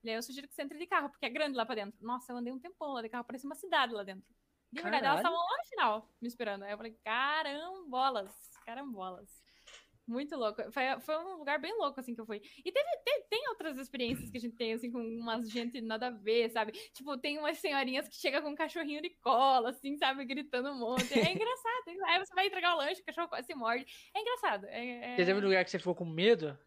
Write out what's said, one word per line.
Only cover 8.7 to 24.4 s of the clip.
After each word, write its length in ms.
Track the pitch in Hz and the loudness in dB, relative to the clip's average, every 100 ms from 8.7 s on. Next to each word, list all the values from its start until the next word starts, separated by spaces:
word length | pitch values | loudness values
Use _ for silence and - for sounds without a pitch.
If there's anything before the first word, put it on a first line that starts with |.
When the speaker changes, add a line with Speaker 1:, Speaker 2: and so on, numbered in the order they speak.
| 233 285 208 185 180 208 - _ _ - - _ _ - | -10 -8 -8 -8 -10 -16 -20 _ _ -20 -20 _ _ -6
Speaker 1:
Muito 280 | 240 294 302 | -6 -4 -2
louco. 260 | 220 208 220 | -2 -2 -6
Foi, 120 | 247 254 254 | -2 0 -2
foi 180 | 247 311 | -2 -4
um 200 | 349 359 | -4 -8
lugar 200 | 277 294 | -2 -2
bem 160 | 311 453 | -2 -2
louco, 200 | 294 269 | -2 -2
assim, 140 | 247 | -8
que 80 | 226 | -10
eu 60 | 226 | -8
fui. 120 | 208 208 - | -10 -10 -10
E 80 | 359 | -2
teve, 160 | 508 640 640 | 0 0 0
te-, 220 | 480 554 - | 0 0 0
tem 220 | 427 554 | -2 -2
outras 260 | 453 320 262 | -4 -6 -6
experiências 500 | 269 269 240 254 226 | -8 -4 -2 -2 -4
que 80 | 220 | -6
a 20 | |
gente 160 | 233 226 | -8 -4
tem, 160 | 226 | -2
assim, 180 | 226 240 | -2 -4
com 80 | 240 | -4
umas 500 | 226 226 233 226 226 | -4 -6 -2 -2 -2
gente 320 | 233 240 254 | -2 -4 -4
nada 260 | 226 220 247 | -4 -2 -2
a 40 | |
ver, 360 | 226 202 233 226 | -2 4 4 4
sabe? 220 | 226 214 220 - | 2 -2 -4 -14
Tipo, 240 | - 269 269 | -12 -6 -2
tem 220 | 294 294 | -2 0
umas 180 | 302 311 | 0 0
senhorinhas 500 | 349 277 262 254 262 | 0 2 2 0 -2
que 80 | - | -2
chegam 280 | 294 277 | 0 2
com 60 | 294 | 0
um 40 | 294 | -2
cachorrinho 460 | 320 339 302 294 | -2 -2 -4 -4
de 80 | 339 | -6
cola, 640 | - - 233 269 262 233 | -2 4 8 8 8 4
assim, 260 | 254 277 285 | -2 -6 2
sabe? 260 | 269 269 | 2 2
Gritando 460 | 254 269 285 254 262 | -2 -4 -2 -2 -2
um 80 | 277 | -2
monte. 340 | 233 254 247 | 0 0 4
É 200 | 262 269 | 4 4
Speaker 2:
<laughs> 20 | |
Speaker 1:
engraçado. 720 | 381 440 508 453 494 339 359 349 | 4 0 0 0 -2 -4 -4 2
Aí 140 | 349 | 2
você 160 | 392 359 | 2 2
vai 100 | 392 | 2
entregar 300 | 381 349 339 | 4 2 4
o 20 | |
lanche, 240 | 285 370 | 2 -2
o 20 | |
cachorro 240 | - 311 339 | -6 -4 -4
quase 180 | - 247 | -4 -6
se 80 | 302 | -2
morde. 280 | 226 240 269 - - | 0 0 -2 -16 -8
É 80 | 392 | -4
engraçado. 440 | 440 494 | -2 0